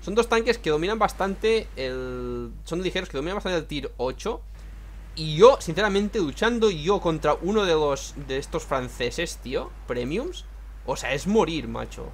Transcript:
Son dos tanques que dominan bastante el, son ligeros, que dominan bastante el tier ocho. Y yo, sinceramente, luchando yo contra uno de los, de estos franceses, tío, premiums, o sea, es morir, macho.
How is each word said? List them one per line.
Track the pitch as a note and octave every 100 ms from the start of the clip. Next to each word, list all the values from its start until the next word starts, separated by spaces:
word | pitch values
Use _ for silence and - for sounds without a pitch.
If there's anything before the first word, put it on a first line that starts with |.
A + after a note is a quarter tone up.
Son | - G#3
dos | A3+
tanques | A3+ A3+ F#3+
que | E3
dominan | D3+ E3+ A3
bastante | G3+ - F#3+ G3 A3 A3 - -
el, | C3 B2+ B2+ B2+ B2 A#2+ A#2+ A#2
son | - E3+
ligeros, | F3+ E3+ F#3
que | C3+
dominan | D#3 G3+
bastante | G3 F3+
el | D3+
tier | D3 C3+ -
ocho. | B2 C3+ G3 A#3+ - - - - - - -
Y | - D#3 D3+
yo, | A3 C#4
sinceramente, | - D#3+ G#3 G3 G#3 A3+
luchando | D#3+ B2+ G#3+ A#3+ A3
yo | E3 D3+ G3
contra | F3 D#3+ D3+
uno | D3 E3 G#3+
de | G3
los, | D#3+ D3 C#3 - - C3+
de | C3+
estos | B2 E3
franceses, | - C#3 B2 - B2 A#2+ E3+ -
tío, | A#2+ C#3 - - -
premiums, | B2 B2 F3 D#4 F4 - - - - -
o | C3+
sea, | A#2+
es | C3+ D3+
morir, | A3 D#3+ E3 A#2
macho. | A#2 A#2 - A#2+